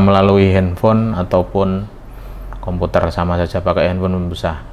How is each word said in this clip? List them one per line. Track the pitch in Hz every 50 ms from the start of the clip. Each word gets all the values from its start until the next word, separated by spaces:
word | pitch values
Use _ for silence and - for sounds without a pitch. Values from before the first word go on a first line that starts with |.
melalui | 98 98 98 95 98 101 98 98 98 95
handphone | 95 95 95 90 87 - - 110 110 110 113 113 101
ataupun | 90 90 - 98 92 90 - - 98 98 95 95 95 104 107 - - - - - - - - - - - - - -
komputer, | - 92 90 87 90 85 - 85 87 85 -
sama | 87 87 87 87 87
saja | 87 85 - 92
pakai | 87 90 87 90 80 90 90
handphone | 92 92 90 92 90
pun | 87 87 85
bisa. | - - 85 80 76 - -